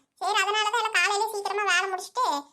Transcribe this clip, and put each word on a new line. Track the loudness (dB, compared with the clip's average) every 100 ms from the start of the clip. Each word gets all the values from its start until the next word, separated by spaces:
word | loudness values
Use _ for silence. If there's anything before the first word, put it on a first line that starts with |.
| _ _
சரி, | 0 2
அதனால | 2 0 0
தான் | 0
எல்லாம் | 0 2
காலையில | 2 2 -2
சீக்கிரமா | -4 -4 -2 2
வேலை | 2 0
முடிச்சுட்டு | -4 -6 -2 0 0 -6